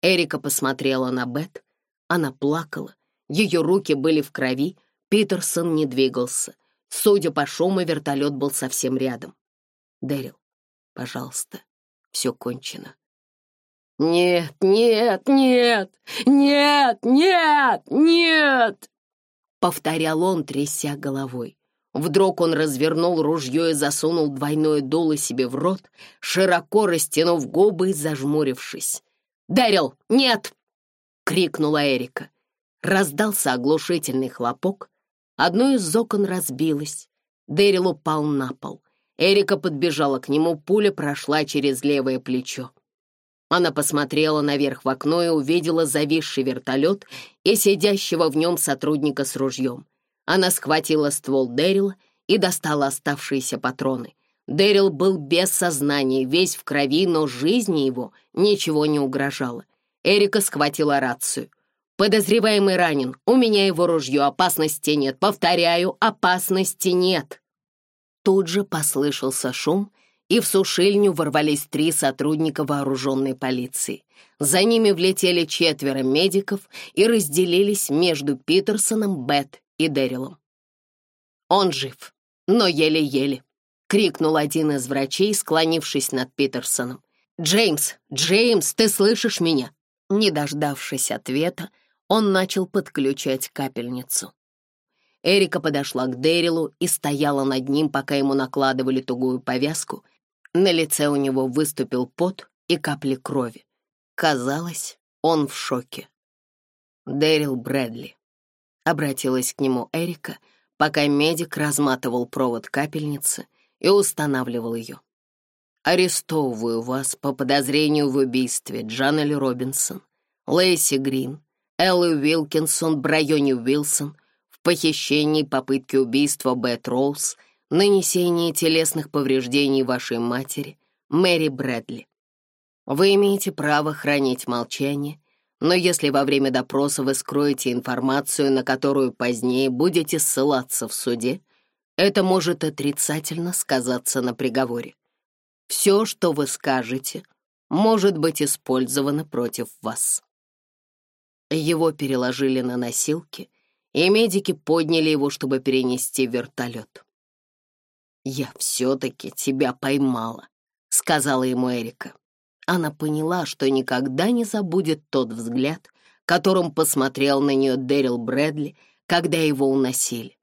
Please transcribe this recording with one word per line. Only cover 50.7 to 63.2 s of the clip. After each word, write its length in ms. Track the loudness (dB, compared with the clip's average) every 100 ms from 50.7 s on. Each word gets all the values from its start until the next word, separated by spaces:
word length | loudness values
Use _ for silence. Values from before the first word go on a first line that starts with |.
| -2 2 0 2
ствол 400 | -2 -2 0 0
Дэрила 460 | 0 2 2 0 -4 _ _ _
и 100 | 2
достала 500 | 2 -2 -2 0 0
оставшиеся 680 | -2 -6 -6 -4 -4 -4 -4
патроны. 580 | -6 -4 -4 -4 -8 _ _ _ -10
Дэрил 420 | 0 4 6 4
был 280 | 2 0 0
без 340 | 0 2 2
сознания, 720 | 0 -2 0 0 0 0 0
весь 320 | 0 2 0 -2
в 80 |
крови, 420 | -6 -2 0 2 2
но 220 | 2 0
жизни 540 | -2 0 0 0 0
его 320 | 0 -2 -10 _ _
ничего 520 | 0 2 2 0 0 2
не 140 | 0
угрожало. 640 | 0 -2 -4 -4 -6 -8 -14 _ _ _
Эрика 360 | 2 4 4 2
схватила 640 | -2 0 -2 2 0 2
рацию. 480 | 0 -4 -6 -6 -10 _ _ _ _ _
"Подозреваемый 800 | 2 4 4 2 4 4 4 4
ранен. 400 | 2 2 -2 -4